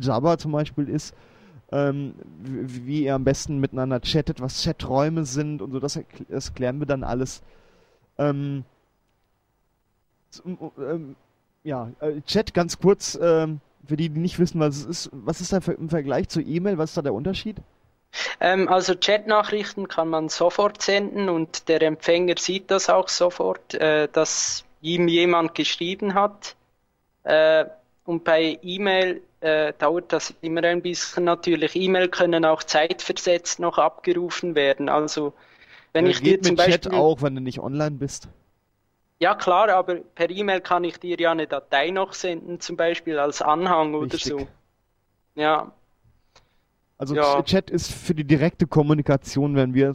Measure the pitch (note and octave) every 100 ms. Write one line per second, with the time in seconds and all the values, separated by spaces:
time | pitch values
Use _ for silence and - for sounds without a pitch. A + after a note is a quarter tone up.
0 | C3 A#2 D#3 E3 D#3 D3+ D3+ - C#3 D3
1 | - - - _ - D3 - C#3 C#3+ C#3
2 | C#3 - - D#2 B2 B2+ B2+ B2 B2 D3+
3 | C#3 C3+ C3 C#3 - C#3 C3+ C3 C3 B2+
4 | - D#3 C#3+ D#3 B2+ - E3+ - B2 C3+
5 | D3+ E3 C#3 C3+ D3+ D3 C3+ C3 C#3+ D#3+
6 | - - - B2 - - B2 C#3 C#3+ C3+
7 | E2 B2 C3 - - - _ _ _ _
8 | _ - D3 C#3 C#3+ C#3 B2+ _ _ _
9 | _ _ _ _ _ _ _ _ _ _
10 | _ _ _ - F3 F3+ D#3+ - C3+ E3
11 | C#3 - _ _ _ _ D#3 C3 A#2 -
12 | D3+ D3 - G3+ - F3 E3+ - F#3 G3+
13 | - - E3+ D#3+ D#3 D3+ _ _ - D3
14 | E3 D3+ F3 - F3 E3 D3+ C#3+ A#2+ F3
15 | - C#3 A2 E3 F3+ F#3+ F3 - D#3+ E3
16 | C#3 C3 F#3+ E3+ C3 E3 G3+ E3+ D#3+ F3
17 | C#3+ G#2 E3+ - G#3+ - - _ _ _
18 | _ - - - F3 F#3+ F3+ F#3 F#3 F3+
19 | - G#3 G#3+ G#3+ G#3 G#3 G3 - F#3+ -
20 | D#3+ D#3+ D#3+ - F3 - G#3 G#3 - G3+
21 | G3+ G3+ F#3+ E3 D#3+ - - D#3+ D#3 D#3
22 | - E3+ F3+ E3+ - F#3+ - F#3+ - F3+
23 | F#3 - F3 - F#3 F#3 - - D#3 D3+
24 | D3 E3 D#3 - - - - _ D#3 E3+
25 | E3+ E3+ F3 E3+ D#3+ - D3 - E3+ G3
26 | G3+ G3 G3+ G#3 - - _ _ _ _
27 | _ _ - D#3 D#3 D#3+ - - _ _
28 | - E3 E3 D#3+ D#3+ D#3 F3+ F#3+ G3+ F#3
29 | F#3 F3 - - D#3+ D#3 D3+ - D3+ E3+
30 | F3 D#3+ - - E3 E3 E3+ F3 F3 F3
31 | - - F3 E3+ F3 D#3+ D#3 F3+ F#3 F#3
32 | F3+ - F3 E3 D#3+ D#3 - D3+ E3 F3+
33 | - F3 F3+ F3 - - E3+ E3 D#3+ -
34 | F3+ E3+ F3 - F3 D3+ C#3 C#3 C#3+ D3
35 | D3+ D#3 D3 - _ _ - - _ D#3+
36 | F3+ F3+ D3 G3 F#3 E3+ F3+ F3 - F#3
37 | D3+ D#3 C#3+ C3 B2+ - A#2+ C#3+ D3+ C#3
38 | C#3 - - - _ _ _ _ _ _
39 | _ - F3 G#3 F#3 F3+ G#3+ F#3 F3+ F3
40 | - - E3+ F#3+ G3+ F#3 F#3 F3+ F3 -
41 | F3+ E3+ E3 E3 D3+ C#3 - C#3 D#3+ F#3+
42 | F#3+ - F#3 E3 - E3+ - E3+ E3+ E3
43 | E3 D3+ C#3+ - D3+ D#3 F#3 E3 D3+ D3+
44 | C3+ D#3+ C3+ C#3+ C3+ _ _ _ _ _
45 | _ _ _ - D3+ D#3 - - _ _
46 | _ _ _ _ _ _ _ _ _ -
47 | C3+ D3+ C#3+ C#3+ - F#3+ - F3 - -
48 | - D#3 C#3+ D3+ E3 - E3+ D#3 D3 D3+
49 | C#3+ C#3 - C#3 D3 C#3 B2+ B2+ C#3